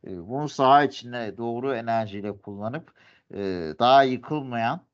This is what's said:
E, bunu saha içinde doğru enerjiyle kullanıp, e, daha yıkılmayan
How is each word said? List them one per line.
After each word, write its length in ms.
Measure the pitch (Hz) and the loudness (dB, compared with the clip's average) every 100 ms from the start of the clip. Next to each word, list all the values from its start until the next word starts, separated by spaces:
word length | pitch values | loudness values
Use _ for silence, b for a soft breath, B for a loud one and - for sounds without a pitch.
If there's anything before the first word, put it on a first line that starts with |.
| - | -14
E, 220 | 92 87 | -14 -10
bunu 200 | 131 147 | -8 -6
saha 360 | - 131 143 | 2 6 6
içinde 520 | 143 139 117 123 113 98 | 6 -4 -12 -10 -10 -8
doğru 360 | 117 117 135 | -6 -4 -4
enerjiyle 640 | 123 117 117 110 101 101 101 | -4 -2 -2 -2 -6 -8 -10
kullanıp, 520 | - 101 107 143 - b b b _ | -12 -10 -8 -8 -12 b b b _
e, 40 | - 98 90 80 76 | -6 -4 -4 -6 0
daha 240 | 120 135 | 6 8
yıkılmayan 760 | 135 127 - 151 135 120 113 165 _ | 6 0 -4 -6 -4 -2 -2 -4 _